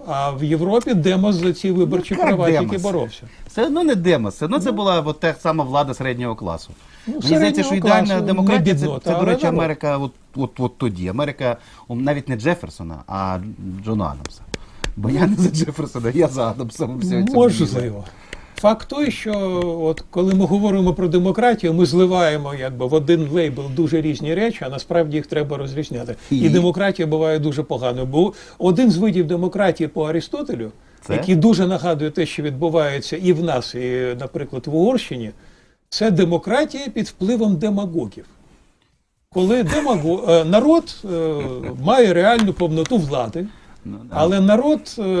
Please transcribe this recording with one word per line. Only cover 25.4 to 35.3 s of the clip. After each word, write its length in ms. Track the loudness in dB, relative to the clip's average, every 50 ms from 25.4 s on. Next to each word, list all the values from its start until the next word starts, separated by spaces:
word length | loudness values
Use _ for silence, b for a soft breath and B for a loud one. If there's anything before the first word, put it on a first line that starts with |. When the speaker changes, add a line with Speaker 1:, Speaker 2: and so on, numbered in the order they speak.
| -2 -2 -4
Speaker 1:
розрізняти. 600 | -6 -8 -8 -6 -8 -8 -6 -8 -8 -8 -8 -10 -10 -4 -2
Speaker 2:
І? 80 | 0 4
Speaker 1:
І 100 | 4 6
демократія 580 | 6 6 4 4 2 2 0 0 0 0 -2 0
буває 300 | 0 0 2 2 0 0
дуже 240 | 0 -2 -2 -2 -4
поганою. 440 | -4 -4 -4 -2 -2 -2 -2 -4
Бо 260 | -2 2 2 2 2 0 B B B B B
один 320 | 2 2 4 6 6 4
з 60 | 4 4
видів 280 | 2 2 2 2 0
демократії 600 | 0 0 -2 -2 -2 0 0 2 2 2 0 -2 -4
по 140 | -2 -4 -4
Арістотелю, 680 | -2 -2 -2 -4 -4 -8 -8 -6 -6 -6 -8 -8 -10 -12 -16 b b b b b
Speaker 2:
Це? 60 | -6 -4
Speaker 1:
який 220 | -2 0 2 2
дуже 320 | 4 6 6 6 4 2
нагадує 440 | 0 0 -2 -2 -2 -2 -2 -2 -4
те, 160 | -2 -2 -4
що 160 | -4 -4 -6 -6
відбувається 760 | -6 -4 -2 -2 0 2 2 0 0 -2 -4 -6 -8 -8
і 160 | -2 2 2 2
в 120 | 2 2
нас, 300 | -2 -2 -2 -4 -6 -8
і, 420 | -6 -6 -4 -4 -2 -2 -4 -6 -6
наприклад, 460 | -8 -10 -8 -8 -8 -8 -8 -10 -8
в 80 | -2 0
Угорщині, 540 | 2 2 4 2 0 -2 -4 -8 -8 -8 -10